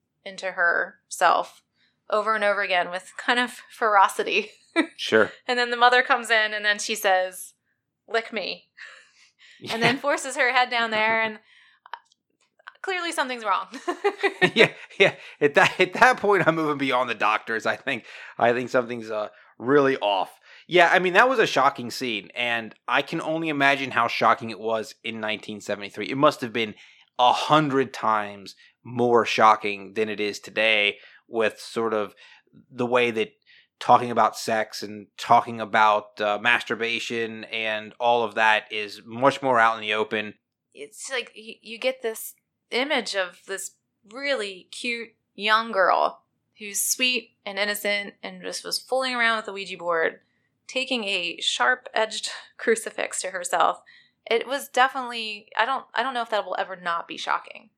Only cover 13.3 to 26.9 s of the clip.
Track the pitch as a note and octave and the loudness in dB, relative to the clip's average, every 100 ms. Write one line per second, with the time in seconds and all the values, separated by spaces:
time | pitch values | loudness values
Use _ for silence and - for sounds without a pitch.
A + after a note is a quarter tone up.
13.3 | B3 G#3+ F3 F#3+ B3 - - G4+ - G4 | -4 -2 -2 -4 -12 -8 -4 -4 -2 -4
14.3 | - D#3+ A3+ F#3 - - - F#3+ - - | 2 2 6 4 4 -6 2 2 2 -14
15.3 | - D3 F#3+ D#3+ - F#3 - B3+ B3 G3+ | 0 2 6 4 4 0 6 6 6 2
16.3 | G3 D3+ D#3+ D3+ C#3+ C3+ B2+ B2 G#2+ G#2 | 4 4 2 0 -2 0 0 0 0 2
17.3 | G#2+ - A2 A2 A2 C3+ A#2+ - - - | 0 -2 -4 -2 -4 -4 -8 -8 -18 -12
18.3 | - A#2+ B2 A#2+ C3 A#2 A#2+ A2 G#2+ G#2 | 0 2 2 0 0 0 -6 -8 -8 -8
19.3 | - _ - A#2+ C#3+ C3+ C3 G#2 G2 - | -12 _ -8 2 4 4 2 0 0 -2
20.3 | - - - - F3 E3+ F3+ F#3 F#3 B3+ | -8 -20 -20 2 4 6 4 4 4 4
21.3 | A#3+ E3 C#3+ C3+ C3+ A#2+ - B2+ G#2 F2+ | 4 2 2 2 0 -10 -8 -6 -6 -8
22.3 | - A#2+ A#2 A2 - - B2+ - E3 D#3 | -6 -4 -4 -6 -12 -2 -2 -2 -6 -4
23.3 | D#3+ E3 C#3+ C#3 C#3 C3 A#2+ A#2 - A2+ | -4 -4 0 2 2 -2 0 0 2 2
24.3 | A2+ A2+ G#2+ A2 A2 G#2+ - A#2 A2+ G#2+ | 2 -2 -8 -4 -4 -4 -12 -12 -8 -8
25.3 | G#2+ - G#2 - G2+ G2 - G#2 C3+ D3 | -8 -10 -12 -8 -8 -8 -10 -6 2 2
26.3 | - A#2+ A2+ G#2+ - - | 2 -6 -4 -6 -8 -20